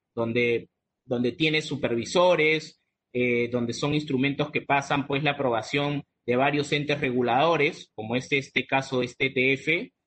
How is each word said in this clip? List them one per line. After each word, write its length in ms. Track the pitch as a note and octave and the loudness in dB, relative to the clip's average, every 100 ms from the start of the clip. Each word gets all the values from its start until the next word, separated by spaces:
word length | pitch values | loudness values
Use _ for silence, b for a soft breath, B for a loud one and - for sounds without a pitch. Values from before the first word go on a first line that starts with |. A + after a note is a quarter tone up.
| _ | _
donde, 560 | A#2+ A2+ A#2+ A#2+ A2+ - _ _ _ - | -6 -2 0 2 0 -4 _ _ _ -6
donde 260 | B2 B2 | -2 -2
tiene 300 | A#2+ D#3 D#3 | 0 0 0
supervisores, 1200 | D#3 C3 A#2+ A#2 G#2+ F3+ F3+ E3 D#3 D#3 D#3 - _ _ _ | -2 -4 -2 -2 0 4 4 4 4 2 -4 -18 _ _ _
eh, 380 | B2 B2 A#2+ A#2 | -2 0 2 0
donde 220 | A#2+ A#2 | -2 -4
son 220 | A2+ D3 D3+ | -2 -2 -2
instrumentos 560 | D3+ B2+ C#3 C3+ C#3+ | -2 0 0 -2 -4
que 100 | B2+ | -4
pasan, 460 | - C#3 C3+ C#3+ C3+ | 0 0 2 -2 0
pues, 160 | C#3 | -2
la 80 | D3 | -2
aprobación 720 | C#3+ C3 A2+ - C#3+ C#3+ C#3+ - _ - | 0 0 -2 -2 -2 -2 -4 -8 _ -2
de 100 | B2 | 2
varios 360 | C#3+ C#3+ C#3+ | 2 0 0
entes 300 | D3 D3 C#3 | -2 -2 -2
reguladores, 920 | C#3 B2 A#2+ B2 E3 D#3+ D3 - - - | 0 0 2 4 4 4 0 -2 -12 -12
como 200 | A2 B2+ | -4 -4
es 160 | - | 0
este 340 | C#3 C3+ C3 - | -2 0 -2 0
caso, 360 | C3+ C3 B2+ | -2 0 -2
este 240 | B2 - C3+ | -2 -2 -2
E 40 | |
T 220 | C3 C3 | 2 2
F. 380 | C3+ D#3 E3+ C4 _ | 0 -2 -2 -4 _